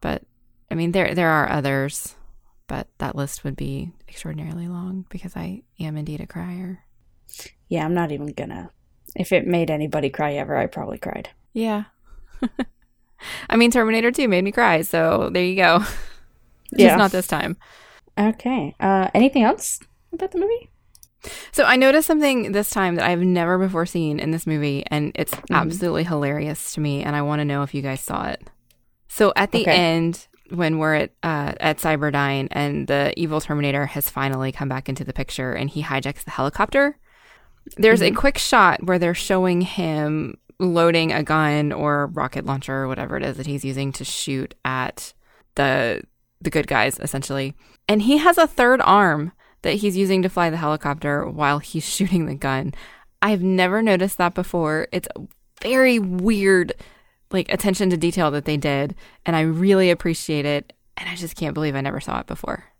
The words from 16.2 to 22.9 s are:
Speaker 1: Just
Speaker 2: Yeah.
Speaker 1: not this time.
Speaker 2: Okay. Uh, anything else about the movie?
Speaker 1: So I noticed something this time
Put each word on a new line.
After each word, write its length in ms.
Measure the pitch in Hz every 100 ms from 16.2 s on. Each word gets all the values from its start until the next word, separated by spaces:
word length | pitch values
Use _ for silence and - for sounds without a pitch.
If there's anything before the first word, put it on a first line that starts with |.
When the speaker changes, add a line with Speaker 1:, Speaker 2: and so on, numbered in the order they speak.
| - _ _ _ _
Speaker 1:
Just 40 | -
Speaker 2:
Yeah. 180 | 240 160
Speaker 1:
not 160 | 202
this 140 | 185 180
time. 300 | - - - - - - - _ -
Speaker 2:
Okay. 560 | 208 220 247 262 147 -
Uh, 280 | 196 190 185
anything 280 | - 254 269
else 380 | 220 427 - - - _ _
about 200 | 339 381
the 60 | 370
movie? 320 | 392 466 - _ _ _ - _ - - -
Speaker 1:
So 120 | -
I 120 | - 254
noticed 300 | 269 294 311
something 460 | 311 294 254 214
this 160 | 202 208
time 260 | - 185